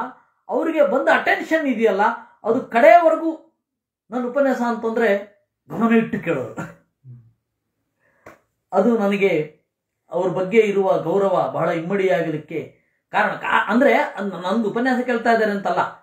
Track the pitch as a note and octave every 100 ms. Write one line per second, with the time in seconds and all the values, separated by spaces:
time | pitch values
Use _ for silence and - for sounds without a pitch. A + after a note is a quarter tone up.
0 | B3+ - _ _ - A#3 D#4+ D#4+ - C4
1 | E4 C4 - G4 - D#4+ C#4+ A3 A3 F#3+
2 | A3 - - _ - B3 - A#3 D4+ F4
3 | D#4+ D#4+ D#4+ D#4+ _ _ _ _ _ _
4 | _ A#3 A#3+ C#4+ C4+ A#3 A#3+ A3+ A3+ A3+
5 | A3+ G3+ - _ _ _ - D#3 A3+ A3+
6 | A3+ - E3+ C#3+ A#2+ - - - _ _
7 | C3 A#2+ A2+ _ _ _ _ _ _ _
8 | _ _ - - _ _ _ F#3 G#3+ A3+
9 | G3+ G3+ F#3+ E3 D3+ - _ _ _ _
10 | _ E3+ F3+ E3+ F3+ A3 G#3 G3 F#3+ E3+
11 | D#3 G3 G3 F3 - C#3+ E3 E3 E3 G3
12 | F#3+ E3+ E3 D3+ - D#3+ B2+ _ _ _
13 | _ F#3 G#3 - - A3+ A3+ A3+ C#4 B3
14 | C#4+ - G3+ F3 F3+ A3 G#3 A3+ C4 A#3+
15 | B3 A#3 A#3 A3+ G#3+ G3+ G3 F#3 - -